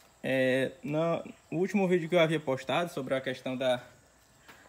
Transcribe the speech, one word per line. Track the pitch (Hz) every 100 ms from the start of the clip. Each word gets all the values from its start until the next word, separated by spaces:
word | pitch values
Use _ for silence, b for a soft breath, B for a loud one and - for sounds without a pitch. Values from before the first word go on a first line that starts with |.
| - _
É, | 135 131 131 131 131 -
na, | 139 151 170 170 - - -
o |
último | 156 196 208 185
vídeo | 180 160
que |
eu | 175
havia | 160 156
postado | 135 131 - 147 175
sobre | 147 127
a | 131
questão | 131 127 131 131
da, | 131 123 - - _ _ B B B B